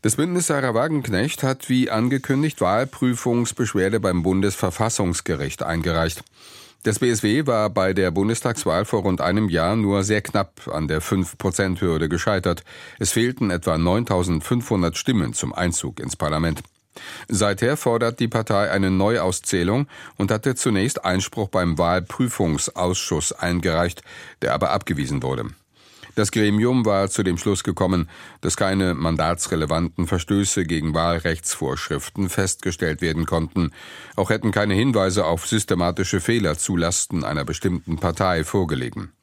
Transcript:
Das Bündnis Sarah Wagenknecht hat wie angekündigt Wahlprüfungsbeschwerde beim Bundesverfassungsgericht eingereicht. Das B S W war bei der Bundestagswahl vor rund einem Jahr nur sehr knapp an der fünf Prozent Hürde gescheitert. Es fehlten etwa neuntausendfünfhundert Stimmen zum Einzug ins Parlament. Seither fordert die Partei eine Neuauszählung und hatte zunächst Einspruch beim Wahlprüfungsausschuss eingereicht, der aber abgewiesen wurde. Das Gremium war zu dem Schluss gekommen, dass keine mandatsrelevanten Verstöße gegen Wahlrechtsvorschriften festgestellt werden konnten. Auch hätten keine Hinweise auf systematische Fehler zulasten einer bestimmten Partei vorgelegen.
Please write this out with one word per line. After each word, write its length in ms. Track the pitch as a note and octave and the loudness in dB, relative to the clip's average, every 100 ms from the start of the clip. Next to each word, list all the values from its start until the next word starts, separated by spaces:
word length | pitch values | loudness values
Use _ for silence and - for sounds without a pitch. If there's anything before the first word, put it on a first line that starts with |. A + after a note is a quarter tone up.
Das 140 | C3+ - | 0 0
Bündnis 300 | E3 F3+ E3 | 0 0 0
Sarah 260 | C#3+ C3 | 0 0
Wagenknecht 680 | A2+ D3+ D3+ A#2+ F#2+ C3+ - | 0 0 0 0 0 0 0
hat 260 | C3+ C3 - | -2 -2 0
wie 220 | B2+ B2 | 2 2
angekündigt 720 | A2 B2 C3+ - C3+ D#3 - | 2 0 0 0 0 0 0
Wahlprüfungsbeschwerde 1400 | F2+ G#2+ C3+ - B2+ A#2+ B2+ A#2+ A#2 - A2+ G2 F#2+ A2 | 2 2 -2 0 0 0 0 0 0 -2 -2 2 2 2
beim 220 | F#2+ F2 | 2 2
Bundesverfassungsgericht 1400 | E2+ F#2+ G2+ - F#2 - G#2+ - F#2 E2 - D2+ C#2+ - | 2 2 0 0 -4 0 -2 0 -2 -2 -4 -4 -4 -4
eingereicht. 640 | - E2 E2 E2 E2 - - _ - - - _ | -4 -2 0 0 0 -2 -14 _ -20 -20 -20 _
Das 160 | A2 G#2 | -2 2
B 100 | B2+ | 2
S 120 | A2+ | 2
W 240 | G#2 A#2+ C#3+ | 2 2 2
war 220 | A2+ G#2+ | 2 2
bei 240 | G2+ F#2+ | 2 2
der 180 | F#2 F#2 | 2 2
Bundestagswahl 760 | E2+ G#2 A2+ B2 A2+ - E2 G#2+ | 2 0 0 -2 0 0 0 2
vor 160 | A2 | 0
rund 180 | F#2+ F#2 | 2 2
einem 300 | F2 G2+ G#2+ | 2 2 2
Jahr 260 | E2 E2 A2+ | 2 2 2
nur 260 | G2+ G2+ | 2 2
sehr 200 | G2 G#2 | 2 0
knapp 460 | - G#2 G2 - - | 0 -2 -2 -8 -8
an 160 | D#2 D#2 | -4 -2
der 140 | D#2 | -2
fünf 340 | - F#2+ F2 - | 0 0 0 -2
Prozent 460 | F#2+ F2 G2 F2+ | -2 0 -2 0
Hürde 260 | F#2 D#2+ D#2 | 0 0 0
gescheitert. 560 | F2 - G2 F2+ E2+ - - - - | 0 0 0 0 -2 -6 -20 -20 -4
Es 140 | - | 0
fehlten 380 | A2+ A#2+ B2+ G#2 | 2 0 0 0
etwa 260 | F2 F2+ D#2+ | 0 0 2
neuntausendfünfhundert 1200 | E2+ G2+ A#2+ F#2+ F2+ D#2+ - B2 - G2+ E2+ - | 2 2 2 0 2 -2 0 -2 0 0 0 0
Stimmen 380 | - A2+ C2 | 0 0 0
zum 180 | - - | -2 -6
Einzug 480 | - F2+ - C#2 - | -2 -2 -2 -6 -8
ins 160 | C2 - | -10 -4
Parlament. 460 | D2+ D#2 E2 D2+ - _ _ - - - - | -2 0 0 -2 -10 _ _ -18 -16 -16 -4
Seither 480 | G2+ G#2 F#2+ A#2+ D3 | 0 2 2 0 2
fordert 440 | B2+ A#2 A#2 A#2 | 0 2 0 0
die 80 | A#2+ | 0
Partei 420 | A#2 A2 G2+ G#2 | 0 2 2 2
eine 200 | G2 G2 | 2 2
Neuauszählung 960 | F#2 G2+ A#2 F#2 F2+ - F#2 F2 A#2+ C#3+ - - - | 4 2 2 0 -2 -2 0 2 2 -2 -8 -20 -4
und 140 | G2+ | 0
hatte 240 | A2 C3+ | 0 0
zunächst 500 | B2 B2+ G2+ G2+ - | 0 2 2 2 0
Einspruch 440 | F#2+ F#2 - - G2 | 0 0 -2 -4 -2
beim 280 | F#2+ F2 D#2+ | 0 2 2
Wahlprüfungsausschuss 1600 | E2+ F#2 F2+ - B2+ - F2+ D2 - - F2+ F2+ - D#2+ - | 2 2 -2 -2 -2 2 0 0 -2 -2 -2 0 -2 -2 -2
eingereicht, 680 | - F2 F2 F2+ D#2+ F2 - - - - - | -4 -2 0 0 0 0 -2 -18 -20 -20 -4
der 140 | - | -2
aber 160 | C#2 - | 0 0
abgewiesen 520 | G2+ - D2+ C2+ C#2+ | 0 -2 -4 -2 -4
wurde. 280 | C2 B1 A#1 - _ _ - - - - | -4 -4 -8 -14 _ _ -20 -20 -6 -2
Das 160 | G2+ | 0
Gremium 520 | A2+ G#2 G#2+ A#2+ B2+ | 2 2 4 4 2
war 240 | A2 G2 G2 | 2 2 0
zu 140 | - | 0
dem 160 | F#2+ E2 | 0 0
Schluss 240 | G#2 F#2+ | 0 0
gekommen, 480 | - E2+ F#2 F2+ D#2+ - - - | -2 0 2 2 0 -8 -20 -6
dass 160 | F2+ - | -4 0
keine 380 | F#2+ G2 F#2 | 0 2 2
mandatsrelevanten 1120 | D#2 E2 D#2+ D#2 E2+ - E2+ D2+ D#2+ E2+ - E2+ | 0 0 2 0 -2 -2 -2 0 0 -2 -2 -2
Verstöße 560 | F#2 - G2+ G2+ - | -2 2 2 2 0
gegen 280 | E2 E2 D#2 | 0 0 0
Wahlrechtsvorschriften 1400 | D#2+ E2+ E2+ E2+ D#2+ - - C#2 C#2 - C#2+ - - F#2+ | 0 2 0 -2 -2 -4 -4 -4 -4 -4 -6 -6 -4 -2
festgestellt 720 | - F#2+ - F#2 E2+ E2+ D#2 | 0 -2 -2 -6 -2 -2 0
werden 260 | E2+ D#2+ D#2+ | -2 0 0
konnten. 440 | E2 D#2+ F#2 D#2+ - - - - - | 0 0 0 -2 -4 -20 -18 -8 -4
Auch 140 | F#2+ | 0
hätten 200 | G#2+ A2 | 0 2
keine 240 | G2+ G#2 | 0 2
Hinweise 500 | G2 C3 A2+ F#2+ F#2+ | 2 4 2 2 2
auf 220 | E2 E2 - | 2 0 0
systematische 760 | A2 - F2 F2 F2 F2+ G2 | -2 0 0 0 0 0 0
Fehler 380 | G2 A#2 F#2 D2+ | 2 2 0 -2
zulasten 640 | - F2 E2 - - F2 | -2 0 0 -2 -2 -4
einer 220 | B1 D2+ | -2 -4
bestimmten 520 | D2 D#2 G2 F2 - D#2+ | -4 -2 -2 -2 -4 -2
Partei 460 | F2+ E2 F#2+ E2+ | -2 0 0 0
vorgelegen. 680 | D#2 G2+ E2+ C#2 B1 - E2+ _ | 0 -2 0 -2 -4 -8 -14 _